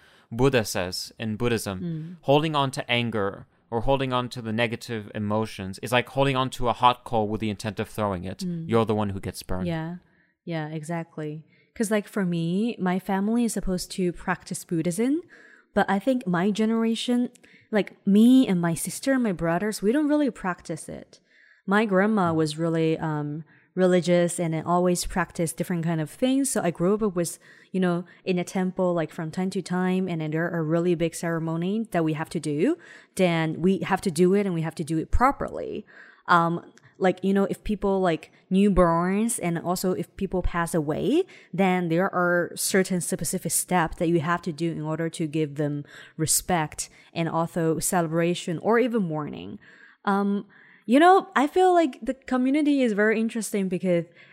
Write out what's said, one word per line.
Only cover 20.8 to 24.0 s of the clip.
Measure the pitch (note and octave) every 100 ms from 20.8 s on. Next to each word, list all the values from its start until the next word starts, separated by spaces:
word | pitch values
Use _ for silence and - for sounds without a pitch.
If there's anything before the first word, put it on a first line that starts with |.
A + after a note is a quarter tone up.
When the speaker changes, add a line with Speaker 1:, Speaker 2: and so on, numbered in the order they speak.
| -
Speaker 2:
it. | D3 - - _ _ _ _ -
My | G3+
grandma | A3+ F#3 G#3 G#3+ F3
Speaker 1:
Mm. | D#3+
Speaker 2:
was | D#3 D3+
really, | E3 E3 D#3+ D#3+
um, | D#3+ D3+ D3 D3+ - _ _ F3+
religious | F#3 F3+